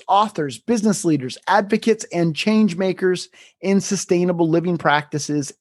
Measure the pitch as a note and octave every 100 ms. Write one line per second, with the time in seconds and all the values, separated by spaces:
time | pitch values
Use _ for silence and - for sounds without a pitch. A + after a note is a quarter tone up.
0 | - G3 G#3+ - C#3+ A#2 - A#3 G#3+ F#3
1 | E3+ D3 B2+ - - G3+ G3+ A3 A3 A3
2 | - E3+ E3+ D3 G#3+ A3 G#3 E3+ F#3+ F3+
3 | F#3 F3 - _ - _ F3+ G3 - G3
4 | - F3 F3+ E3+ E3 E3 E3+ E3+ D#3 D3
5 | C#3+ D3+ - D3 C#3 -